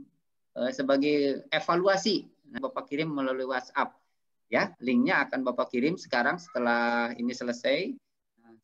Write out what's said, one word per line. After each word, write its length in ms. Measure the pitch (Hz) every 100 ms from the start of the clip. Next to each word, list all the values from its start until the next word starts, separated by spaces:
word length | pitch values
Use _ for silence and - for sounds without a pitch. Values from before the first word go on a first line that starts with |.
| - _ _ _ _ 123
eh, 160 | 127
sebagai 720 | 135 135 139 147 147 139 131 -
evaluasi. 720 | 156 - 175 196 190 220 175 - _ -
Nah, 100 | 120
Bapak 260 | 131 135 131
kirim 220 | 147 160
melalui 340 | 143 131 131 131
WhatsApp. 480 | 127 - 139 - - _ _ _ _ -
Ya, 240 | 123 196 -
linknya 400 | 123 120 147 165 135
akan 180 | 135 127
Bapak 240 | 123 127
kirim 240 | 123 147
sekarang 460 | 185 - 123 127 175
setelah 720 | - 123 120 117 120 120 117
ini 160 | 120 120
selesai. 640 | 120 123 120 127 147 196 - _ _ _ _
Nah, 160 | 117 -